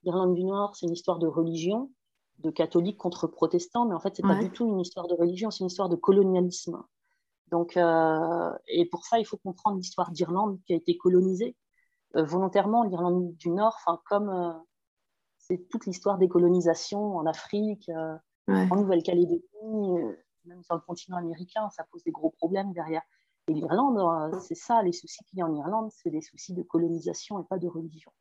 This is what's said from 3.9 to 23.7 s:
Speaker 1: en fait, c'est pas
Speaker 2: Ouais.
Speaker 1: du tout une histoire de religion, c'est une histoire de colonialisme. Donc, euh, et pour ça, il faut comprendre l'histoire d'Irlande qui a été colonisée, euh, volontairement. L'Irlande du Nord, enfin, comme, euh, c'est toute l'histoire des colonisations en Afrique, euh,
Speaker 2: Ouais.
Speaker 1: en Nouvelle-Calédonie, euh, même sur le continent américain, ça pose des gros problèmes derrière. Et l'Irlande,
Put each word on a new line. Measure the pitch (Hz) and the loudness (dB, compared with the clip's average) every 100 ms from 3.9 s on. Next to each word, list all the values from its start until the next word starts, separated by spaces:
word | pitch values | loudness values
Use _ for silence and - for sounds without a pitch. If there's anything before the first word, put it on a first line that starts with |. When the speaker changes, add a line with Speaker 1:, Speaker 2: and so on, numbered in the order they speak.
Speaker 1:
en | 170 | 0
fait, | 196 190 | -4 -2
c'est | |
pas | 196 | 2
Speaker 2:
Ouais. | 190 | 2
Speaker 1:
du | 190 | 0
tout | - 233 | -2 -2
une | 196 | 0
histoire | 175 - 175 | -4 -8 -4
de | |
religion, | 175 175 180 220 | 0 0 0 -6
c'est | - | -4
une | 185 | -6
histoire | 180 190 | -2 -2
de | 175 | 0
colonialisme. | - 196 190 185 180 175 - 170 - _ _ _ _ _ _ | 4 6 6 4 2 -2 -10 -10 -12 _ _ _ _ _ _
Donc, | 170 175 180 | -2 0 2
euh, | 170 165 160 156 165 170 170 - - | 4 6 4 2 0 0 -2 -6 -4
et | 156 175 | 0 0
pour | 180 | -2
ça, | - 233 | -2 0
il | 208 | 0
faut | 208 | -6
comprendre | 190 180 214 196 | -10 -4 -2 -2
l'histoire | 180 - 175 | -6 -4 -4
d'Irlande | 170 170 180 214 190 _ | -2 -2 0 -2 -4 _
qui | |
a | 170 | -4
été | 165 175 | 0 0
colonisée, | 180 180 185 180 240 - _ _ _ _ _ - | 4 6 4 0 -4 -8 _ _ _ _ _ -2
euh, | |
volontairement. | 156 175 185 196 190 226 | 0 0 2 2 2 2
L'Irlande | 220 180 175 180 180 170 | 2 0 0 2 0 -4
du | 175 | -2
Nord, | 175 220 226 - | 2 0 0 -2
enfin, | 170 - | -2 0
comme, | 202 208 | 0 0
euh, | 185 175 165 165 _ _ _ _ _ _ _ | -2 -4 -6 -16 _ _ _ _ _ _ _
c'est | _ 180 180 | _ -6 -4
toute | 226 - | -8 -8
l'histoire | 180 - 196 | -4 -2 4
des | 185 | 4
colonisations | 180 175 180 170 160 - 202 208 185 | 6 6 6 4 2 -2 -4 -4 -2
en | 156 | -2
Afrique, | 160 - 208 214 208 - | -2 -4 -2 -2 -4 -8
euh, | 160 160 160 _ _ - | -6 -6 -8 _ _ 0
Speaker 2:
Ouais. | 190 185 | 2 4
Speaker 1:
en | 190 | 2
Nouvelle-Calédonie, | 196 175 165 175 175 170 - - | 4 2 2 2 4 2 -4 -16
euh, | 220 220 196 180 117 92 _ _ 170 | -6 -4 0 0 -2 -8 _ _ -20
même | 175 | -20
sur | 180 | -6
le | 165 | -6
continent | - 175 - 180 | -6 -14 -8 -8
américain, | 170 165 180 - 214 | -6 -8 -8 -6 -6
ça | - - | -8 -16
pose | 339 | -10
des | 339 | -8
gros | - - | -4 -4
problèmes | - - 190 196 | -2 -2 -2 -2
derrière. | 175 160 160 - _ _ _ - | -6 -6 -6 -6 _ _ _ -4
Et | |
l'Irlande, | 151 151 | -4 0